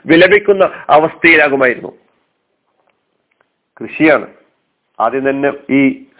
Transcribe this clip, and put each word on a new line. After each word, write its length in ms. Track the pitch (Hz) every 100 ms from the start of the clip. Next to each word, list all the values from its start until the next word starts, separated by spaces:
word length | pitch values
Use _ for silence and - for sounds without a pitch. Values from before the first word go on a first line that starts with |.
| -
വിലപിക്കുന്ന 760 | 165 185 208 202 196 170 - -
അവസ്ഥയിലാകുമായിരുന്നു. 1040 | 151 160 - 165 160 147 135 127 113 92 - _ _ _ _ _ _ _ _ _ _ _ _ _ _ _ _ _ -
കൃഷിയാണ് 440 | 113 - 156 131 98 _ _ _ _ _ _ -
ആദ്യം 300 | 113 131 139
തന്നെ 420 | 139 143 143 -
ഈ 300 | 135 135 135 - _